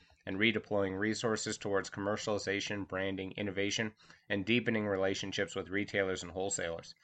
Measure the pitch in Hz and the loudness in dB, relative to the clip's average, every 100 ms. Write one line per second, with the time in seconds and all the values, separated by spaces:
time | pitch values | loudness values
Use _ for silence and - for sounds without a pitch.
0 | - _ - 95 113 107 - 104 98 95 | -20 _ -6 2 4 4 0 2 2 2
1 | 107 107 120 107 110 104 107 98 92 - | 0 0 0 0 -2 -4 0 0 0 -2
2 | 101 104 - 104 98 101 - 104 95 95 | -2 -2 0 -2 0 -2 -2 -4 -4 -2
3 | 98 95 95 - 104 92 101 101 110 - | -2 -2 -4 -4 -2 0 0 0 -2 -4
4 | - - - 101 95 117 113 110 104 95 | -16 -20 -2 0 4 4 4 2 2 2
5 | 95 98 98 95 101 98 85 98 98 104 | 2 0 -2 -2 -2 -4 -2 -2 0 2
6 | 95 90 87 87 98 - 87 82 - - | 2 0 -4 -4 -2 -2 -2 -4 -8 -18